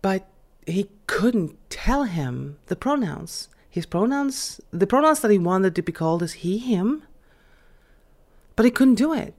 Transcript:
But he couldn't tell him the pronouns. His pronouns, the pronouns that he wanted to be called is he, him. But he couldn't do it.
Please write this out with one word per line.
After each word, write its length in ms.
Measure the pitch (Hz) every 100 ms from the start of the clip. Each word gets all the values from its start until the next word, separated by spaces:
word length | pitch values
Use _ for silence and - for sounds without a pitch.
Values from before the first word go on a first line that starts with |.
But 260 | 196 190 - _ _ _ -
he 240 | 175 202 - -
couldn't 520 | - 214 233 160 - -
tell 340 | - - 277
him 540 | 254 170 131 123 139 143 -
the 100 | -
pronouns. 720 | 262 285 202 - 165 - - _ _
His 180 | - 160
pronouns, 760 | 170 220 277 277 262 - - -
the 160 | 170 196
pronouns 340 | 247 311 294
that 100 | 226
he 80 | 202
wanted 360 | 170 185 190
to 80 | 180
be 100 | 170
called 300 | 165 160 165
is 120 | 170
he, 240 | - 165 202
him. 440 | 254 196 202 311 - - _ _ _ _ _ _ _ _ _ _ _ _ _ -
But 80 |
he 60 | 233
couldn't 240 | 240 269
do 180 | 214 294
it. 220 | 302 -